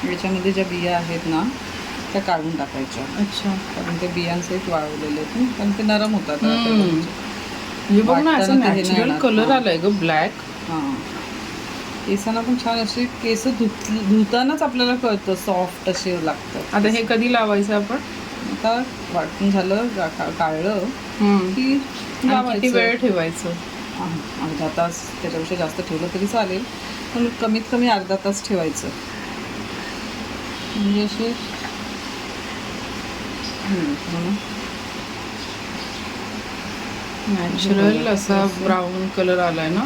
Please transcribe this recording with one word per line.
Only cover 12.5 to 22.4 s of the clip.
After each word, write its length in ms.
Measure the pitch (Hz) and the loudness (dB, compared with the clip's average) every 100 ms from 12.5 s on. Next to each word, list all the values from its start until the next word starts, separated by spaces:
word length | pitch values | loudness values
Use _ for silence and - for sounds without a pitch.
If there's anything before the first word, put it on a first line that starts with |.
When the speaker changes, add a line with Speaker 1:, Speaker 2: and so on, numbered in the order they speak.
| 247 | 0
Speaker 1:
छान 140 | 233 233 | 2 0
असे, 260 | 220 - | 0 0
केस 420 | 247 - 233 220 262 | -2 -2 0 2 0
धुत-, 440 | - 226 - - | 2 0 0 -2
धुतानाच 720 | 214 196 214 208 240 254 311 | 0 4 6 6 4 2 2
आपल्याला 320 | 302 247 247 | 0 2 2
कळतं, 400 | 247 247 202 196 | 2 2 0 0
सॉफ्ट 540 | 185 - 185 180 - - | -2 0 0 0 -2 -2
असे 380 | 180 190 175 156 | -2 -2 0 -2
लागतात. 480 | 143 - 160 160 | -2 -6 -8 -2
Speaker 2:
आता 140 | 208 208 | 2 4
हे 160 | 226 226 | 4 2
कधी 240 | 226 240 | 2 4
लावायचं 420 | 240 214 202 202 | 4 4 2 4
आपण? 220 | 208 202 262 - - - - - | 2 0 -4 -6 -10 -10 -8 -6
Speaker 1:
आता 320 | 202 220 240 254 - - | -2 2 2 -2 -6 -4
वाटून 380 | 180 160 - 196 | -2 -2 0 4
झालं, 360 | 196 185 202 240 208 | 4 4 2 2 0
गा-, 100 | 165 | -2
का-, 320 | - 156 165 | -2 -4 0
गाळलं 420 | 165 156 180 214 202 269 - - | 0 2 0 0 -2 -4 -8 2
Speaker 2:
हम्म. 180 | 208 202 | 6 6
Speaker 1:
की 240 | 185 190 | 4 2
Speaker 2:
आणि 160 | 262 277 | 4 2
किती 500 | 269 - - - 254 | 0 -8 -10 0 2
Speaker 1:
लावायचं. 400 | 262 | 4